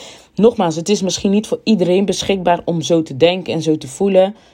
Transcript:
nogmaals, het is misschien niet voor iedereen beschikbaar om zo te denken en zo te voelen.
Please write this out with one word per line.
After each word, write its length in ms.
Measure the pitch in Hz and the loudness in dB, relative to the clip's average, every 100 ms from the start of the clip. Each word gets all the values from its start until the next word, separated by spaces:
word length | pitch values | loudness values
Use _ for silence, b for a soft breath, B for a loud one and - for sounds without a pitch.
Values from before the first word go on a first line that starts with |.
| B B B | B B B
nogmaals, 420 | - 214 - 175 156 | 0 2 2 -2 -2
het 120 | 170 | -2
is 140 | 208 | -2
misschien 280 | 190 - 202 | -2 -2 0
niet 160 | 202 220 | 0 -2
voor 140 | - | -6
iedereen 400 | - 214 175 180 | 0 0 2 2
beschikbaar 580 | 196 185 - 196 175 175 | 0 -2 -2 -2 0 0
om 180 | - 170 | -2 -4
zo 200 | 147 170 | 0 0
te 140 | 160 135 | 0 0
denken 360 | 170 185 165 | 2 2 -4
en 100 | 156 | -4
zo 160 | 156 156 | -2 -2
te 100 | 135 | -4
voelen. 480 | - 196 185 190 214 b | -4 2 2 2 -2 b